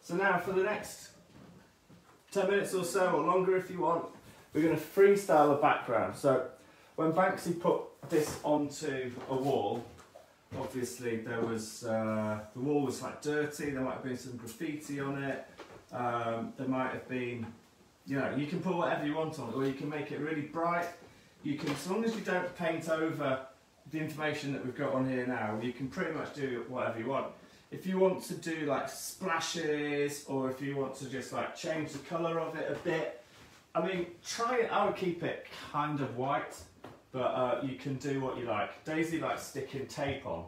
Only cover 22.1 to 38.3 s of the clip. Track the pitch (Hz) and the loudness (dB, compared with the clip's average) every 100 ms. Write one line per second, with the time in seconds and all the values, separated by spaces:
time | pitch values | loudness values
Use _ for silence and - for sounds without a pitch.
22.1 | 214 185 180 175 - 170 160 165 160 156 | 0 0 0 -2 -2 -2 -2 0 0 2
23.1 | 139 139 131 - - _ _ - 156 147 | 0 0 0 -4 -18 _ _ -8 -4 -4
24.1 | 147 156 - 139 135 127 120 139 135 131 | -2 -2 -2 -2 -4 -4 -2 0 2 2
25.1 | 127 127 123 107 113 120 120 135 180 165 | 2 0 -2 -2 -2 -2 -4 -6 -2 -2
26.1 | 156 - 151 135 120 - 127 - 113 113 | -2 -6 -4 -2 -2 -4 -2 -2 -2 0
27.1 | 135 - - - - - - 185 190 190 | 0 -2 -8 -20 -20 -14 -8 0 6 6
28.1 | - - 175 160 160 147 131 - - - | 4 -4 -6 -4 -2 0 0 -2 -6 -10
29.1 | - 185 160 - 175 156 151 147 143 143 | -6 -2 -2 -2 -2 0 0 0 0 0
30.1 | - - 135 131 127 139 139 131 - 131 | -2 -4 -2 0 -2 -4 -2 -2 -4 -8
31.1 | 127 117 123 117 - - 156 147 139 - | -6 -4 -4 -4 -4 -4 -2 -4 -6 -6
32.1 | 170 165 165 160 156 139 - - 165 151 | -2 0 0 -2 -4 -4 -2 0 0 0
33.1 | - - - - - _ - 180 185 175 | -6 -16 -20 -20 -20 _ -2 0 0 -4
34.1 | - - - 240 247 220 190 160 170 180 | -6 -10 -2 0 2 2 4 2 2 0
35.1 | 165 135 - - - - 151 151 147 127 | 0 -2 -4 -8 -14 -6 -2 0 0 -2
36.1 | 120 131 - - - - - - - _ | -2 0 0 -2 -10 -18 -18 -20 -20 _
37.1 | 131 120 131 127 - 139 127 147 131 143 | 0 0 2 2 2 0 -4 -4 -4 -2
38.1 | 135 131 | 0 0